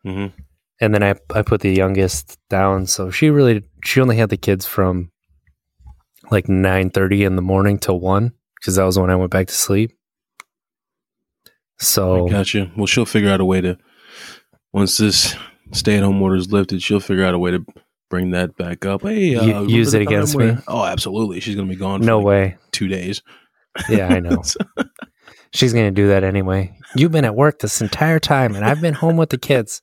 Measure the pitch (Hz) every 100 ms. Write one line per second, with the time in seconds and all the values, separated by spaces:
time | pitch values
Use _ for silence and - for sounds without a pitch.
0 | 98 95 101 - - _ _ _ 110 104
1 | 101 98 _ 107 104 107 101 95 95 98
2 | 92 - - - _ 95 98 95 92 -
3 | 92 - 156 147 131 110 - _ - 135
4 | 127 113 110 98 - 95 - - 92 92
5 | 87 _ _ _ _ _ _ _ - -
6 | _ _ - 104 90 95 95 92 95 98
7 | 95 101 101 92 92 95 101 101 - 92
8 | 92 98 120 - _ _ - 95 92 92
9 | 92 92 92 95 92 - - 101 113 -
10 | _ _ _ _ - _ _ _ _ _
11 | _ _ _ _ _ _ _ _ - -
12 | 92 92 87 101 95 104 95 98 101 -
13 | 113 113 101 95 95 95 90 92 _ _
14 | - - - - _ _ _ 98 98 -
15 | 107 - - - - _ - - - 104
16 | 98 98 95 92 90 101 98 92 - 104
17 | - 95 92 90 90 90 80 - _ _
18 | _ 90 92 90 90 - 87 87 98 98
19 | 202 214 185 120 110 101 101 113 107 107
20 | 101 104 101 139 113 117 - 120 95 92
21 | - 101 110 90 110 101 95 92 95 98
22 | 113 110 101 101 95 - _ - 95 95
23 | 90 - - - _ _ _ - - 110
24 | 90 92 87 85 82 - - - - -
25 | - _ - - _ - 131 117 107 95
26 | 101 98 95 98 92 95 90 - - 131
27 | 165 160 127 107 147 - 104 - 107 -
28 | 156 160 - 143 123 101 107 151 170 143
29 | 165 165 160 127 - 135 110 -